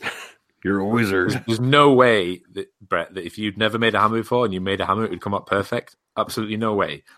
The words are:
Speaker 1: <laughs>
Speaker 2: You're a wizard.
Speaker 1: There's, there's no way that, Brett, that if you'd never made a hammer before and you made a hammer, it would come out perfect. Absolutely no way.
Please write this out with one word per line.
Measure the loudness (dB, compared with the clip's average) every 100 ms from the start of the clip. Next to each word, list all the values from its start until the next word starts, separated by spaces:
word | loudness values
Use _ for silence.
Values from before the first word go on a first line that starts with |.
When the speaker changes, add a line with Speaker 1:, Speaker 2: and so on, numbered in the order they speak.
Speaker 1:
<laughs> | -12 -12 -16 _ _ _
Speaker 2:
You're | -2 -2
a | 0
wizard. | 0 0 0 0
Speaker 1:
There's, | -2 -4
there's | -2
no | 2 6 6
way | 6 6 4 0 -6 _
that, | -12 -12 _
Brett, | -4 -4 -4
that | -8
if | -10 -6
you'd | -6 -2
never | -2 2
made | 0
a | 2
hammer | 2 0
before | -2 -2
and | 0
you | -2
made | -4 -2
a | 0
hammer, | -2
it | -2
would | -6
come | -6
out | -6 -2
perfect. | -4 -2 -6 -8 _ _ -6
Absolutely | -4 -4 -4 -4
no | -2
way. | 0 -2 -4 -14